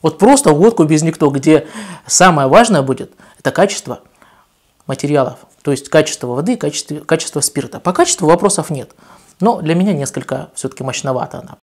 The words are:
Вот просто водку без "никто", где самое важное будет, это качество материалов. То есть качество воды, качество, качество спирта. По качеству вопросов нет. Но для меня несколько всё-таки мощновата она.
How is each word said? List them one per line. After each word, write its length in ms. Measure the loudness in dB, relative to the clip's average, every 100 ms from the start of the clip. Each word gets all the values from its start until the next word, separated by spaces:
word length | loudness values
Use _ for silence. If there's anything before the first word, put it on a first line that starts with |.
Вот 160 | -2 2
просто 340 | 4 4 4
водку 320 | 4 4 4
без 200 | 2 2
"никто", 260 | 0 0 0
где 380 | 0 2 2 2 -16 -16 -18 -4
самое 440 | 2 4 4 4
важное 320 | 4 6 2
будет, 320 | 0 -4 -6 _ -20 _
это 120 | -6
качество 500 | 0 0 0 -12 -14 _ _ _ _ _ _ _ _ -12
материалов. 500 | -8 -2 0 0 -4 _ _
То 100 | -6
есть 160 | -6 0
качество 400 | 2 2 -4 -6
воды, 300 | -4 -4 -2
качество, 400 | -4 -8 -10 -12
качество 420 | -12 -14 -10 -6
спирта. 400 | -6 -6 -10 -8
По 140 | -6
качеству 340 | -2 -2 0 2
вопросов 420 | 2 2 -2 -6
нет. 220 | -8 -10 _ _ -20 _ _
Но 220 | -2 -2
для 140 | -2 0
меня 180 | 0
несколько 560 | 0 -4 -8 -8 -10 -10
всё-таки 300 | -12 -12 -8
мощновата 560 | -8 -8 -4 -4 -6 -10
она. 180 | -18 -20 _